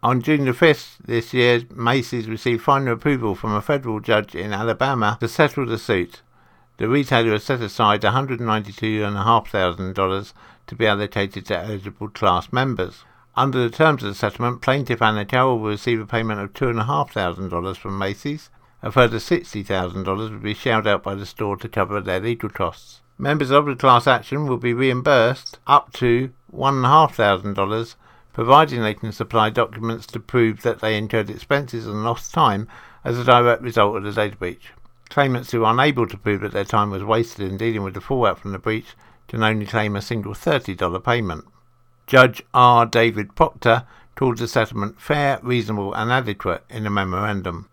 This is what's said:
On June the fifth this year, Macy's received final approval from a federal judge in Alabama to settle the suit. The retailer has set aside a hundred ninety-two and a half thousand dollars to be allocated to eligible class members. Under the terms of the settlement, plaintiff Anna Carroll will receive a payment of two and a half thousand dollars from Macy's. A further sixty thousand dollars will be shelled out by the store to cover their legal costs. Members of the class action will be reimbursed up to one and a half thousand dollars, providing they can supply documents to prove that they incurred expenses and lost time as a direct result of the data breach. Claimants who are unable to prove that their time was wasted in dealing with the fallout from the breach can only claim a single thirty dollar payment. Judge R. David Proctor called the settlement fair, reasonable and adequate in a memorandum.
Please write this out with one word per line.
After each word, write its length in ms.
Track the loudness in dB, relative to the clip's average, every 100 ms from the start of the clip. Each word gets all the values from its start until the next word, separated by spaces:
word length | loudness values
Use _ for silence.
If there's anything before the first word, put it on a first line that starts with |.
On 180 | 2 0
June 220 | 2 2
the 100 | 2
fifth 440 | 4 4 4 -2 -20
this 300 | -4 -4 -2
year, 280 | 2 4 4 0
Macy's 540 | -4 0 0 -2 -6 -6
received 360 | -4 -2 0
final 300 | 2 0 0
approval 400 | -2 0 0 -2
from 200 | -4 -2
a 80 | -4
federal 400 | 0 -2 -2 -6
judge 340 | 0 0 0 -8
in 160 | -6
Alabama 680 | -4 -2 0 0 0 0 -2
to 60 | -6
settle 380 | 2 2 2 -4
the 120 | -6
suit. 440 | -2 -2 -2 -10 _ _ _ _ _ _
The 120 | 0
retailer 420 | 0 2 2 2
has 140 | 0 -2
set 160 | -4
aside 420 | -4 0 2 4
a 80 | 2
hundred 300 | 0 -2 -4
ninety-two 640 | -2 -2 -4 -6 -4 -2 -2
and 120 | -2
a 60 |
half 260 | 2 2 2
thousand 460 | 0 0 -2 -6 -2
dollars 380 | -2 -2 -6 -20 -20 _ -18
to 80 | -2
be 100 | 0
allocated 600 | 0 -2 -4 -4 -6 -6
to 100 | -6
eligible 520 | -4 -10 -10 -12 -14
class 420 | 0 2 2 0
members. 520 | -2 -2 -2 -6 -8 _ _ _ -2
Under 240 | 0 0
the 160 | -2 2
terms 280 | 2 2
of 60 | -6
the 60 | -4
settlement, 460 | -4 -2 -4 -2
plaintiff 400 | -2 0 0 0
Anna 220 | 2 0
Carroll 360 | -2 0 2 0
will 100 | -2
receive 320 | -4 -2 -2
a 40 | -2
payment 360 | -4 -2 -4
of 120 | -8
two 140 | -4 -2
and 120 | -2
a 60 | -2
half 280 | -2 -2
thousand 360 | -4 -4 -4 -6
dollars 280 | -4 -6 -8
from 200 | -8 -6
Macy's. 520 | -6 -6 -8 -8 -12 _ _ _
A 80 | -2
further 280 | 4 4 2
sixty 440 | -2 -2 -2 -12
thousand 400 | -4 -2 -2 -4
dollars 260 | -4 -4 -6
will 80 | -8
be 160 | -8
shelled 340 | -4 0 0 2
out 140 | 0
by 140 | -2 -8
the 100 | -10
store 320 | -6 -4 -4
to 100 | -6
cover 320 | -4 -2 -2
their 200 | -4 -4
legal 300 | -4 -6 -6
costs. 520 | -4 -6 -6 -20 -20 _ -8
Members 320 | -2 -2 2
of 160 | 2 2
the 100 | 2
class 300 | 6 6 6
action 400 | 0 0 -6 -2
will 120 | -2
be 180 | -2 0
reimbursed 840 | 0 0 2 4 4 0 -12 -14 2
up 260 | 2 2
to 380 | -2 2 2 0 -10 _
one 240 | -2 0 2
and 100 | 6
a 40 |
half 260 | 6 6 2
thousand 400 | 2 2 -2 -2
dollars, 400 | -2 -2 -6 -12 _ -20 _
providing 480 | -6 6 6 6 0
they 120 | -2
can 180 | -4 -10
supply 380 | -8 -2 2 2
documents 560 | 2 -2 -4 -8 -8 -10
to 140 | -14
prove 420 | -4 0 2 0
that 180 | -4 -2
they 160 | -2 -2
incurred 340 | -2 -4 -4
expenses 580 | -10 -2 -2 -2 -10 -8
and 160 | -6
lost 320 | -4 -4 -4 2
time 320 | 2 2 -6 -14 -20 -12
as 140 | -6 -2
a 60 |
direct 400 | 6 6 6 2
result 340 | 0 2 2 2
of 60 |
the 80 | -4
data 240 | -2 -2 -2
breach. 340 | -8 -8 -18 -20 -20 _ _
Claimants 420 | 0 0 0 -2
who 120 | 0
are 100 | 2
unable 320 | 4 2 2 -2
to 120 | -2
prove 240 | -2 -2
that 100 | -2
their 120 | -6
time 280 | -2 0 0
was 120 | -4
wasted 460 | 0 0 0 -4 -6
in 80 | -4
dealing 240 | -2 -2
with 140 | -6 -8
the 60 |
fallout 360 | -4 0 2 0
from 140 | -8
the 80 | -6
breach 360 | -4 -4 -6 -20 -20 _ -12
can 140 | -2
only 240 | 0 0 -2
claim 300 | -4 -2 -4
a 60 |
single 320 | -6 -6 -6 -6
thirty 400 | -2 -2 -2 -4
dollar 240 | -4 -2
payment. 460 | -2 -2 -2 -8 -12 _ _ _ _ _ 2
Judge 380 | 6 6 4 -4
R. 320 | 4 6 6 4
David 500 | 4 2 0 -8 0
Proctor 520 | 0 2 2 2 0 -20 _
called 240 | -2 -2 0
the 100 | -2
settlement 540 | 0 -2 -4 -8 -10
fair, 380 | -4 0 0 -2
reasonable 520 | -2 -2 -2 -4 -4 -4
and 160 | 0
adequate 520 | 0 -2 -4 -4 -4 _
in 160 | -8 -4
a 60 |
memorandum. 760 | -2 -2 -2 -4 -4 -6 -8 -14